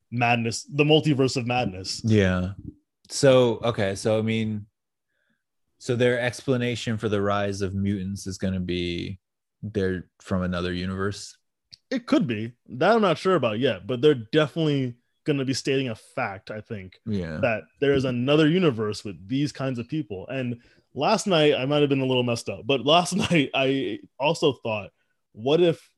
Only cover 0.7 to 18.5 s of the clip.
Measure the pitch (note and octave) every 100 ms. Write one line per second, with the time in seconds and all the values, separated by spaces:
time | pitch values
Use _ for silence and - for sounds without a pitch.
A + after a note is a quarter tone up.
0.7 | C#3+ D3 D#3 D#3 C3+ C3 C3+ A#2+ B2 A2+
1.7 | F#2 F#2 - A2 G#2+ F#2 F2+ F#2 G2+ -
2.7 | - _ _ - - C#3 C3 A#2+ A2+ A#2
3.7 | A#2 G2 G2 A2+ A2 A2 A2+ A2 G#2 G#2
4.7 | _ _ _ _ _ _ _ _ _ _
5.7 | _ - A#2+ B2 B2 B2 - - B2 A#2+
6.7 | A#2 B2 A2 A2+ G#2 G2+ G2+ G2+ G2 F#2+
7.7 | G2 G2 G2+ F#2+ G2 G2 F#2 F#2+ F#2 F2+
8.7 | F2+ F2 F2 F#2 G2 _ _ _ _ G#2
9.7 | G#2 F#2 F#2 - _ - F#2+ F2+ F2+ F2+
10.7 | F2+ F#2 F#2+ G2 G2 - - _ _ _
11.7 | - - B3+ - C#4+ C#3+ G#2 A#2 - -
12.7 | B2+ F3 A3+ G3 D3+ F#3+ F3 A#2+ G#2+ C3
13.7 | F#2+ G2 B2 D3+ C3+ A2 D3+ D3+ E3 D#3
14.7 | C#3 B2+ A#2+ _ _ - C#3+ C3 B2 D3
15.7 | C#3 C3 G#2+ _ - A2+ G2 - G#2+ -
16.7 | G#2 F#2 _ A2+ G2+ E2 D#2+ A#2+ G#2+ -
17.7 | - C#3 C#3 C3 B2 B2+ D#3 D3+